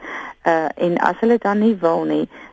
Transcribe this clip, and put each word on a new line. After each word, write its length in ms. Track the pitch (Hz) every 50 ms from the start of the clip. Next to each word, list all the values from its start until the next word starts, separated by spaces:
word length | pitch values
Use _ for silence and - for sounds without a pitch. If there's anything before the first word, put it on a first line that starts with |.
| - - - - - - - _ _
Eh, 200 | 170 165 160 156 147 -
en 240 | - - 175 170 -
as 200 | - - 180 -
hulle 180 | - 226 240 226
dan 200 | - 202 202 208
nie 160 | 214 226 220
wil 300 | 185 170 165 165 170 160
nie, 240 | 156 151 151 160 - - - - -